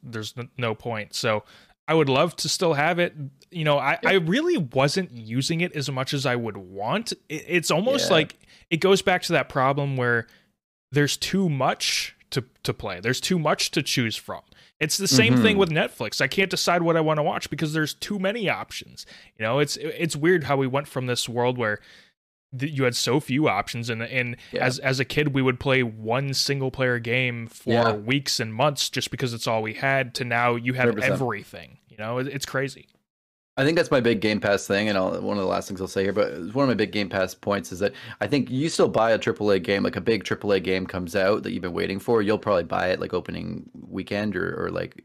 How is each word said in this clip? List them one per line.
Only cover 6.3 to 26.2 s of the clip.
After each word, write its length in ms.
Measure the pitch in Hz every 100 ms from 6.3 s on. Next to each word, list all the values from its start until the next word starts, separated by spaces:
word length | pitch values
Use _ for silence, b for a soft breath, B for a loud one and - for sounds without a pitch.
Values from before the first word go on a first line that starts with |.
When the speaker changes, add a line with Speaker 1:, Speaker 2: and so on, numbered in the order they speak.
| 123
Speaker 1:
would 200 | 113 101
want. 560 | 92 98 110 190 - - -
It, 160 | 151 -
it's 240 | 175 -
almost 340 | 170 233 277 -
Speaker 2:
Yeah. 80 |
Speaker 1:
like 220 | 165 - - b b -
it 80 | 165
goes 240 | 190 190
back 200 | 196 180
to 100 | -
that 160 | 156 -
problem 480 | 143 131 143 139 131
where 300 | 123 117 - b b _ _ _ _
there's 240 | 143 143 -
too 320 | - 190 180
much 680 | 135 143 - - - - - _
to, 140 | - - _
to 120 | -
play. 260 | 117 104 90
There's 200 | 113 127
too 180 | - 180
much 320 | 151 196 -
to 100 | 165
choose 340 | 143 139 113 -
from. 260 | - 87 - b b -
It's 200 | 160 -
the 100 | 196
same 280 | 262 220 247
thing 160 | 220
Speaker 2:
Mm-hmm. 80 | 202
Speaker 1:
with 100 | 180
Netflix. 500 | 156 247 - 107 -
I 60 | 139
can't 240 | - 190
decide 320 | 180 - 175
what 140 | 170 165
I 40 |
wanna 220 | 156 151
watch 260 | 156 202 -
because 240 | 147 160
there's 220 | 156 151
too 240 | - - 208
many 320 | 185 233 170
options. 560 | 98 110 - - - - B B -
You 60 |
know, 160 | 110 135
it's, 180 | 147 -
it's 380 | 156 127 165 147
weird 280 | 160 185
how 120 | 135 139
we 80 | 135
went 200 | 135 151
from 180 | 135 127
this 220 | 120 -
world 260 | 117 123 123
where 220 | 110 104 B B B _ _ _ _ 127
th-, 120 | 143
you 140 | 139
had 100 | 127
so 240 | 120 117 139
few 300 | - 127 156
options, 400 | 98 - 117 117
and, 140 | 113
and 340 | 117 127 123 120 B
Speaker 2:
Yeah. 140 | - 127
Speaker 1:
as, 120 | 127
as 200 | 135 131
a 40 | 131
kid, 280 | 147 147
we 60 | 135
would 180 | 131 127
play 240 | 139 131
one 520 | 120 110 110 127